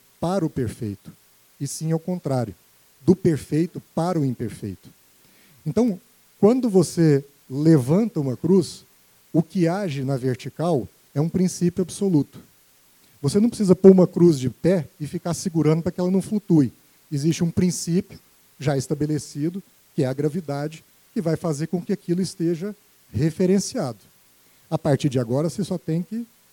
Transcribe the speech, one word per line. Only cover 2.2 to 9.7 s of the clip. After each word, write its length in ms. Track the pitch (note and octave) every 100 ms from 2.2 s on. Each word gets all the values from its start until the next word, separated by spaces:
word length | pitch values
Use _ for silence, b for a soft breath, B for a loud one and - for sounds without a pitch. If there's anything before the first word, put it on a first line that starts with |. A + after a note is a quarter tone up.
| C#3+ C3 A2 F2+ _ _ _ _
do 120 | C3
perfeito 680 | F#3 F3+ D3 - D3 F3 - -
para 240 | - E3+ E3+
o 60 |
imperfeito. 680 | C#3 A#2 A2+ - G#2 F2+ - _ _ _ b b b b D#3
Então, 340 | G#3+ B3 F3+ _ _ _ -
quando 300 | G3+ B3+ A#3+
você 560 | F#3+ E3+ - D#3+ C#3 C#3+ _ -
levanta 720 | C3 D#3+ D#3+ A#2+ F3 A3+ E3
uma 160 | C3+ A#2
cruz, 480 | E3 G3 C#3+ - - _ _ _ _
o 100 | G3
que 240 | F#3+ G3
age 360 | E3